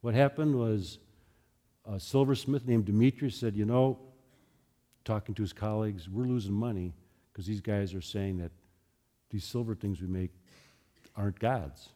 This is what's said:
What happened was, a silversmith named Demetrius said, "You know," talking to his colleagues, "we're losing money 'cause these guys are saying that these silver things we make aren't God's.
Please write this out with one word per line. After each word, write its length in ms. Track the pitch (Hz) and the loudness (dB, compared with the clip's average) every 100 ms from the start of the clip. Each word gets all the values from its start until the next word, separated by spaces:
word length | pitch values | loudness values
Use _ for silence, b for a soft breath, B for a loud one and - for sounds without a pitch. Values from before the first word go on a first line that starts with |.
What 120 | 117 | 2
happened 420 | 113 143 143 156 135 | 4 4 4 2 2
was, 440 | 117 107 87 - - b b b b b _ _ - | 2 0 -2 -10 -20 b b b b b _ _ -10
a 140 | 98 | -8
silversmith 680 | - 135 139 139 - 139 120 | 0 4 4 2 2 -2 2
named 180 | 117 101 | 2 4
Demetrius 520 | 104 123 131 143 - | 6 6 4 -4 -2
said, 180 | 117 101 | -4 0
"You 100 | 104 | 2
know," 340 | 120 131 131 - - _ b b b b _ _ _ - | 4 4 2 -8 -20 _ b b b b _ _ _ -2
talking 300 | 107 - 104 | -2 -2 -4
to 60 | |
his 120 | 101 | -4
colleagues, 560 | - 107 107 110 98 85 | -4 -4 -2 -2 -4 -8
"we're 160 | 95 123 | -4 0
losing 280 | 123 98 | 0 0
money 400 | 101 120 104 90 82 b b b | -2 -2 -2 -6 -8 b b b
'cause 120 | - 90 | -12 -6
these 160 | 107 | -6
guys 320 | 95 104 98 | -2 -2 -2
are 80 | 92 | -6
saying 360 | 85 104 98 92 | -8 -4 -4 -4
that 140 | 85 - _ _ _ _ _ _ _ | -6 -12 _ _ _ _ _ _ _
these 160 | 104 - | -8 -6
silver 300 | 123 113 107 | -4 -4 -4
things 260 | 101 92 | -4 -4
we 60 | 92 | -4
make 240 | 92 92 - _ b b b b b b - | -4 -4 -8 _ b b b b b b -4
aren't 240 | 101 90 | -4 0
God's. 500 | 113 127 76 - - | 0 0 -4 -10 -20